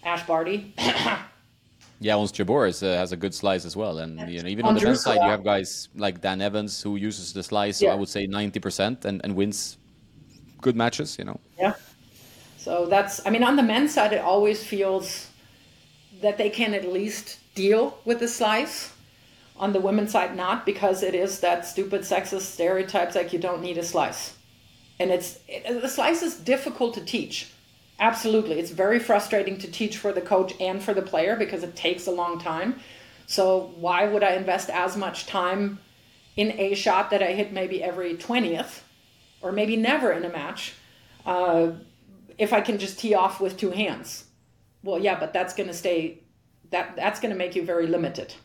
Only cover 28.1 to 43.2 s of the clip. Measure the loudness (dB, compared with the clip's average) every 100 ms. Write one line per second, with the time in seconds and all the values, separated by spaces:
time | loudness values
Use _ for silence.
28.1 | 2 2 2 2 -2 -4 0 2 2 4
29.1 | 2 4 0 0 -4 -10 -4 -4 -2 -2
30.1 | -2 2 2 2 -2 -4 -4 -2 -2 0
31.1 | 0 2 0 -2 -4 -8 -4 -2 -2 -4
32.1 | -2 -2 -2 -4 -4 -4 -4 -8 -20 -20
33.1 | -20 -6 2 4 4 0 -4 0 2 4
34.1 | 4 4 4 0 -2 0 -2 0 -2 -6
35.1 | -6 -4 -2 0 0 -2 -4 -16 _ _
36.1 | _ _ 0 0 2 -2 0 2 2 4
37.1 | 2 2 0 -2 -2 -4 -2 -4 -4 -4
38.1 | -6 -2 0 0 -2 -6 -10 -20 _ _
39.1 | _ _ _ -6 0 0 2 4 4 2
40.1 | 0 -2 -6 -8 -10 -12 -14 -20 _ _
41.1 | -12 -2 0 4 4 4 0 -14 _ _
42.1 | -20 -20 -2 2 2 2 -2 -4 -6 2
43.1 | 4